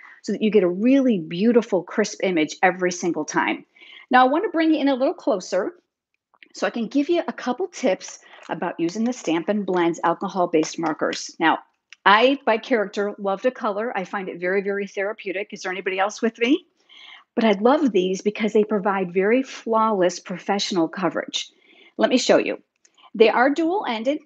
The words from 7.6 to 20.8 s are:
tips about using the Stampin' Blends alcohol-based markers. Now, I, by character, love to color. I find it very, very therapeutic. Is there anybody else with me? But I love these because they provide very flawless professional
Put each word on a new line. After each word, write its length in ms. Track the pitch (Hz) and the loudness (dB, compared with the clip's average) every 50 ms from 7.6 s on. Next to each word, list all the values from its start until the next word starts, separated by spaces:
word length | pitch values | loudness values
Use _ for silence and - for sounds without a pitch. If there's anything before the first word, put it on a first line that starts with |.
| 381 370 | -4 -8
tips 500 | - - - 240 - - - - - - - - - - - - | -6 -2 0 0 0 0 -4 -12 -18 -20 -20 -20 -20 -18 -12 -10
about 300 | - 170 190 175 - - | -8 -6 -6 -6 -4 -2
using 240 | 165 170 185 220 226 | -4 -2 -2 -2 -2
the 80 | 233 247 | -2 -2
Stampin' 500 | - - - 160 170 170 - 208 214 202 | -4 -2 -2 -2 0 0 0 -2 -2 -2
Blends 380 | 190 185 180 170 170 165 - - | -2 0 0 2 0 0 0 0
alcohol-based 800 | 170 170 - - 190 175 196 180 170 - 156 156 - - - | -2 0 -2 -4 -6 -2 -2 0 2 2 2 0 0 -2 -4
markers. 540 | 165 156 156 - 143 - 165 - - - - - | -4 -4 -4 -2 -4 -4 -4 -4 -8 -12 -6 0
Now, 220 | 170 160 139 - - _ _ _ _ _ - - - | 2 2 2 0 -2 _ _ _ _ _ -8 0 4
I, 360 | 185 196 214 240 262 277 277 - | 4 6 6 6 4 2 2 0
by 140 | - 220 233 | 0 0 0
character, 560 | 226 - 262 220 202 196 - 214 202 208 208 - | 0 0 0 0 0 0 -2 -4 -4 -4 -4 -6
love 240 | 202 196 196 190 - | -4 -4 -2 -2 -2
to 100 | 254 254 | -2 -2
color. 400 | - 233 226 196 202 220 - - | -2 -4 -4 -4 -4 -6 -6 -6
I 60 | 202 180 | -6 -6
find 260 | - - 202 190 185 | -6 -6 -8 -8 -8
it 120 | 190 175 | -8 -6
very, 220 | 175 180 190 202 190 | -2 -2 0 0 0
very 260 | 202 196 202 202 196 | -2 -2 -4 -6 -6
therapeutic. 640 | - 208 190 202 220 - - 196 170 185 208 - 214 | -6 -4 -4 -4 -6 -8 -8 -8 -6 -6 -8 -10 -12
Is 100 | - - | -12 -10
there 100 | 190 180 | -8 -8
anybody 280 | 190 185 202 185 190 | -6 -6 -4 -2 0
else 200 | 190 208 214 - | -2 -2 -2 -2
with 180 | - 226 - - | -4 -4 -2 0
me? 280 | 233 247 294 370 - _ _ _ _ _ - - - - - - - _ - | 0 0 0 0 -2 _ _ _ _ _ -20 -20 -20 -20 -20 -20 -20 _ -4
But 80 | - 220 | 0 2
I 80 | 220 202 | 2 2
love 400 | 190 208 240 285 311 320 247 190 | 4 4 4 4 4 2 2 2
these 300 | 190 180 185 190 185 - | 2 0 0 -2 -2 -2
because 300 | 208 208 - 220 208 - | -4 -2 -2 -2 0 2
they 120 | 220 208 | 2 2
provide 480 | - 220 202 185 214 190 196 190 175 170 | 2 0 -2 0 0 0 0 -2 -2 0
very 320 | 190 185 208 233 262 269 | 0 2 2 2 2 0
flawless 720 | - - - - 226 226 220 220 220 220 190 180 180 180 - | -2 -8 -10 -4 -2 0 2 2 2 2 2 2 0 0 -2
professional 720 | - - 190 170 - - 196 202 185 - 208 175 | -10 -12 -12 -8 -4 -2 -2 -2 -2 -2 0 0